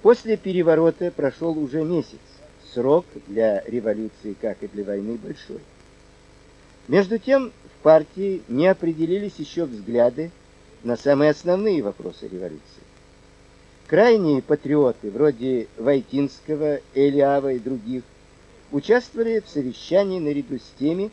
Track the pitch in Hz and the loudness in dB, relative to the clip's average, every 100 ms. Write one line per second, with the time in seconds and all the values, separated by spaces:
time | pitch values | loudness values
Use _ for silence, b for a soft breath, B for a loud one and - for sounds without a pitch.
0 | 202 233 226 214 190 180 165 160 165 160 | 6 4 2 -2 0 2 4 6 4 2
1 | 175 170 139 - 165 156 143 151 156 175 | -6 -2 -4 -2 -4 -4 -4 -4 -2 -2
2 | - - - - - - - 123 127 160 | -4 -14 -20 -20 -20 -20 -12 -4 2 2
3 | 175 - - 104 110 101 - 120 110 104 | 0 -20 -8 0 0 0 -4 -6 -4 -4
4 | 110 - 107 98 110 95 104 104 98 101 | -8 -10 -14 -8 -8 -8 -12 -10 -8 -6
5 | 104 120 - - - 147 - _ - _ | -8 -10 -12 -16 -16 -18 -18 _ -20 _
6 | - _ _ _ _ _ - - - 156 | -20 _ _ _ _ _ -20 -20 0 2
7 | 190 226 - 269 247 - - _ 151 160 | 2 -4 0 0 0 -12 -20 _ 6 6
8 | 151 185 196 185 - 120 180 185 170 156 | 4 -6 -6 -6 -4 0 2 2 -2 -2
9 | 160 190 208 - 151 170 156 110 98 120 | -2 -2 -4 -10 -10 -6 -6 -8 -4 2
10 | 120 123 165 - _ _ - - 117 120 | 2 0 -10 -12 _ _ -20 -12 -8 -4
11 | 139 139 151 147 175 185 214 170 101 - | 0 2 2 2 -2 0 0 -2 -4 -8
12 | - - 110 92 90 76 - - - - | -14 -12 -14 -10 -10 -12 -20 -20 -20 -20
13 | _ _ _ _ - - - - - 156 | _ _ _ _ -20 -20 -20 -20 0 4
14 | 240 226 170 139 - 147 135 147 135 113 | 6 6 4 0 0 -2 2 2 2 0
15 | 110 107 151 117 131 127 110 - 120 139 | -8 0 0 0 -2 -2 -4 -4 0 0
16 | - 135 139 - - 151 151 143 - 135 | 0 -4 -4 -6 -8 -4 -2 -4 -4 0
17 | 143 143 139 143 135 127 113 131 107 127 | 2 4 2 2 -2 -4 -6 -8 -8 -10
18 | - _ _ - - - - 143 170 240 | -10 _ _ -20 -20 -20 -8 -8 2 0
19 | 240 226 226 220 - 147 127 113 - 180 | 0 -4 -2 -2 -4 -6 -6 -10 0 0
20 | 202 185 151 143 123 131 - - 143 180 | 2 -2 -4 -4 -6 -10 -12 -4 -4 -2
21 | 208 | -6